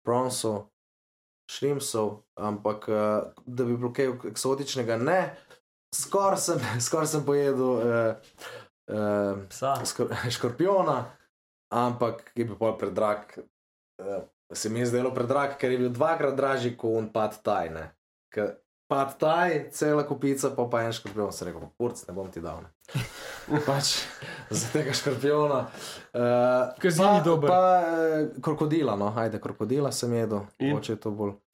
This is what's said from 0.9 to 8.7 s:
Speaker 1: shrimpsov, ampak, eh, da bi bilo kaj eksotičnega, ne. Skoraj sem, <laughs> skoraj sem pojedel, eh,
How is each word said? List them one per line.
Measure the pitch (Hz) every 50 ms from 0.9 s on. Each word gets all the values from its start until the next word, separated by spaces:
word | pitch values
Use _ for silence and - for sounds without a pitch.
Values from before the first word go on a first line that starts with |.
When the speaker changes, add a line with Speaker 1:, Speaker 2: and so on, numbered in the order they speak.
| _ _ _ _ _ _ _ _ _ _ _ -
Speaker 1:
shrimpsov, | - - - 139 143 139 139 - - 110 107 104 104 - _ _ _
ampak, | - 95 104 104 101 - 107 104 107 -
eh, | - 110 107 107 107 107 107 - - - -
da | - - 123 123 127
bi | 120 120
bilo | 117 123 120
kaj | 120 - 139 131 120 123 -
eksotičnega, | - 104 - - 131 135 135 143 135 - 131 120 110 113
ne. | 113 123 143 175 190 170 - - - - _ - _ _ _ _ _ _ _ -
Skoraj | - - - - 196 196 196 285 -
sem, | - - 170 151 117 104 110
<laughs> | 120
skoraj | 120 - - 160 156 151
sem | 151 151 143
pojedel, | 143 143 143 143 139 135 123 127 127 127 117
eh, | 113 120 117 117 113 113 110 - - - _ - - - - - - _